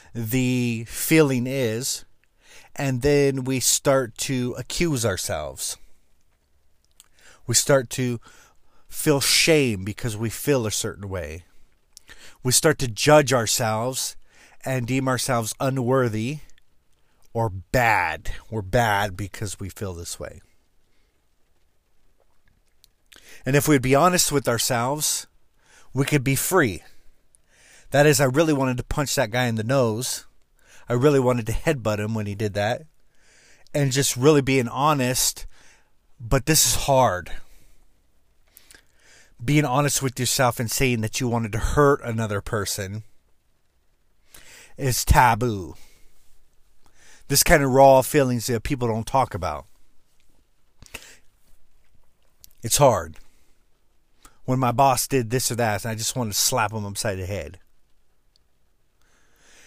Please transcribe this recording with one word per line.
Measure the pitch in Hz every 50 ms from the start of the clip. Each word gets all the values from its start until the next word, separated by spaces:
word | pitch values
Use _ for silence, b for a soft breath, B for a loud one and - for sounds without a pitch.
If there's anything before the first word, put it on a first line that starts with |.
| B B B
the | 120 113 107 127 131 127 127 127 123 123 120 117 113 117
feeling | - - - - - 160 160 151 135 135 120 123
is, | 127 135 139 123 110 110 117 135 - - - - _ - _ _ _ _ B B B B B B B B
and | - 143 135 127 120
then | 135 147 147 143 139 139 135 135 127
we | 131 135 127
start | - - - - - 147 135 135 127 110 - -
to | - - 131 127 123 123 -
accuse | 123 - - - - 175 165 143 117 117
ourselves. | 104 92 - - - 92 76 76 67 65 - - - - - - - - _ _ _ _ _ _ _ _ _ _ _ _ _ _ _ _ _ _ _ _ _ - b b b b b b b b -
We | 117
start | - - - 143 135 127 -
to | - 131 127 123 120 - b b b b b b b b b b b b b
feel | b - - - 156 143 139
shame | - - - - - 170 160 151 135 120 104 92 95
because | 107 - - - 120 104
we | 104 117 110
feel | - - - 147 143 127 107
a | 104
certain | - - - 101 - 87 101 98
way. | 95 90 76 76 80 82 - _ - - - _ _ _ _ _ _ - B B B B B B B B B
We | 127 123
start | - - 156 143 -
to | 135
judge | 117 104 - - 147 151 151 147 117 135
ourselves | 120 110 - - - 120 110 110 110 117 131 131 - - - - b b b b b b b b b -
and | 131 131 127 117
deem | 117 131 135 131 131
ourselves | 127 120 - - 123 117 110 104 - -
unworthy | 143 131 131 135 120 120 131 135 123 117 107 110 110 131 151 147 - - - - - _ _ - _ _ _ _ _ _ _ _ - - -
or | 117 117 110
bad. | 92 95 - - - 127 120 113 107 92 85 80 80 - - - - - - -
We're | 107 110
bad | 92 92 - 120 117 110 101 101 104 104 90
because | 104 101 92 - - 110 95 - -
we | 101
feel | 87 - - 107 95 87
this | 85 87 - -
way. | - 73 - - 90 - _ _ _ _ _ _ _ _ _ _ _ _ _ _ _ _ _ _ _ _ _ _ _ _ _ _ _ _ _ _ _ _ - _ _ _ _ _ - _ _ _ _ _ _ _ _ _ _ _ _ _ _ B B B B B B B
And | 131 139
if | 143 -
we'd | 151 147 131
be | 120 131 135
honest | 139 170 180 180 170 - -
with | 147 139 -
ourselves, | 127 117 110 - - 127 117 120 127 147 156 151 - - - - _ _ _ _ _ _ b b b b b b b b
we | 131 139
could | - 156 143 120
be | 135 135
free. | - - - 185 185 143 104 85 - - - - - - - - _ _ _ _ _ _ b b b b b b b b b
That | - 139 147
is, | 151 139 131
I | 143
really | 127 127 156 170 156 147
wanted | 135 135 127 123
to | 123 -
punch | - - 151 139 - -
that | 143 123 107
guy | 117 127 123
in | 120 113
the | 113 113
nose. | 117 139 139 123 113 107 117 127 - - - - - _ - _ _ _ b b b b b b
I | b 123
really | 120 135 151 139 139
wanted | 123 123 123 120 107
to | 113
headbutt | 113 - - 165 151 123 107 107 107 104
him | 107 107 113
when | 110 101
he | 104 101
did | 101 110 104 95
that. | 104 101 110 123 - 156 - _ _ - b b b b b b b b b b b b b -
And | 147 143 135
just | 120 139 127 - -
really | 120 127 156 156 143
being | 127 135 135 131 117 113
honest, | - 127 143 156 151 135 123 127 127 - - - - - - b b b b b b b b b b b _ _ -
but | - 117 107 139 131 -
this | 160 156 - -
is | 127 - - -
hard. | 143 135 131 123 107 90 90 80 - - b b b b b b b b b b - _ _ _ _ _ _ _ _ _ _ _ b b b b b b b b b b b b b b b b b b - 117
Being | 139 147 151 147
honest | 127 127 143 147 135 - - 135
with | 131 - -
yourself | 123 - - - 131 120 - -
and | 117 107
saying | - - 139 127 123 110
that | 110 107 - -
you | 131
wanted | 120 120 117 113 104 107
to |
hurt | 107 - - - 147 143 139 139 - -
another | 120 113 113 113 104 104 101
person | - - 120 104 95 - - 107 98 95 104 107 - - - - _ _ _ _ _ _ _ _ _ _ _ _ _ _ _ _ _ _ _ _ B B B B B B B B B B B
is | - 143 127 117 - -
taboo. | - - 151 127 117 113 104 127 120 104 95 85 67 - b b b b b b b b b b - - - - - _ - - _ - - - b b b b b b b b
This | - 139 -
kind | - - 175 147 139
of | 131
raw | 127 135 139 135 135 131 123
feelings | - - 147 135 127 123 117 -
that | - 117 110
people | - - 143 123 123
don't | 113 110 110 113
talk | - - 131 - - -
about. | 87 90 82 76 71 - - - _ - - - - _ _ _ - _ - - - _ _ _ _ _ _ _ - - B B B B B B B B - _ _ - - - - - - - - _ - - - - - _ _ _ - _ _ - - - -
It's | - 110 -
hard. | - 147 127 107 87 78 78 78 - - - _ _ - _ - _ _ _ _ _ _ _ _ _ _ _ _ b b b b b b
When | 127 131 131
my | 131 120
boss | 120 131 139 135 123 - -
did | - 139 131 117 107
this | 127 127 - -
or | 120
that, | 117 117 123 104 95 -
I | 113 110
just | 107 110 - -
wanted | 127 117 104 95
to | -
slap | - - 131 120 107 101
him | 110 107 104
upside | 101 95 - - 107 95
the | 92 92
head. | 92 101 90 73 80 95 - - _ - - _ _ - _ _ _ _ _ _ _ _ _ _ _ _ _ _ _ _ _ _ _ _ b b b b b b b b b b b b b b